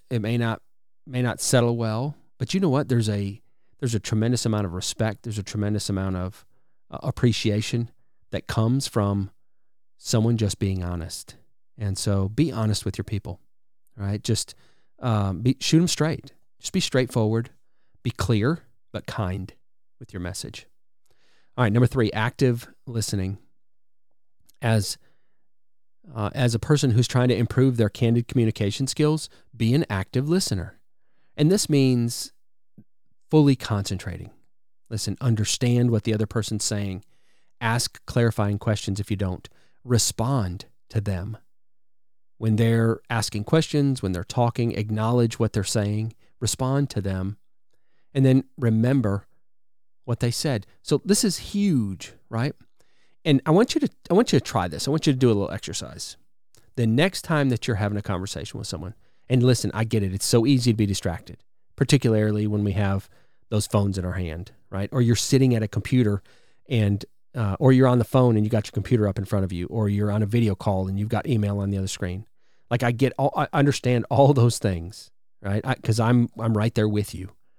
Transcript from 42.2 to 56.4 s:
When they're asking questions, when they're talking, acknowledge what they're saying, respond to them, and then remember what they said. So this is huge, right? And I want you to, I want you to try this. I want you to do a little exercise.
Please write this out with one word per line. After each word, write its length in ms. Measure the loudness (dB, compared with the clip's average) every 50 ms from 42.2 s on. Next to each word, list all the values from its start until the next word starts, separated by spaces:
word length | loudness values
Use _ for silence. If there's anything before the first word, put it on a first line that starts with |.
| -20 -20 -14 -4
When 200 | 0 0 2 4
they're 440 | 4 4 4 4 4 2 0 -2 _ -4
asking 360 | -4 -2 -2 -4 -4 -6 -2
questions, 580 | 2 2 2 2 2 0 0 2 2 0 0 -2
when 80 | -4
they're 120 | -4 -4 -6
talking, 500 | -4 0 0 0 0 2 0 -2 -2 0
acknowledge 640 | -2 -4 -4 -2 -2 0 2 2 2 2 2 2 0
what 120 | -2 0
they're 120 | 0 -2 -2
saying, 500 | 0 0 0 0 0 -2 -2 -4 -6 -8 -12 -20 -20 _ -6
respond 520 | -4 -4 -2 -2 -2 0 0 0 0 -2
to 100 | -2 -4
them, 360 | -4 -4 -4 -4 -4 -6 -8 -10 _ -20 -20 -20 -20 -20 -20 -20 _ _ _ -20 _ -6 0
and 100 | 2 4
then 200 | 6 4 4 2 0 -8
remember 720 | -2 0 2 2 4 4 4 2 2 2 0 0 -2 -4 -8 -20 -20 -20 -20 -20 -20 -20 -20 -20 -20 -20 -20 -20 -16 -6
what 140 | -4 -4 -2
they 100 | -2 -2
said. 380 | -2 -2 -2 -2 -2 -2 -4 _ _ _ -4
So 180 | -2 -2 0 2
this 200 | 2 0 2 2
is 140 | 0 -2 -2
huge, 760 | -8 -6 -2 0 2 2 2 2 0 -2 -4 -8 -12 -16 -18 -20 -16 -8
right? 240 | -4 -4 -4 -4 -4 -8 -20 _ _ -20 -20 -20 -20 -20 -20 _ -18 -6 0
And 160 | 2 2 2 4 4
I 20 |
want 240 | 4 4 4 4 2
you 80 | -2
to, 80 | -2 -2 -4 -6 -4 0
I 20 | 2
want 180 | 2 4 4
you 60 | 2 0
to 80 | 0
try 220 | 0 -2 -2 -2 -2
this. 200 | -4 -6 -4 -2
I 40 |
want 160 | -2 0 2 2
you 60 | 2
to 40 | 4
do 120 | 4 4
a 20 | 4
little 160 | 4 0 -2
exercise. 680 | -6 -8 -8 -8 -10 -10 -10 -10 -12 -14 -14 -14 -16 -18 -20 -20 -20 -20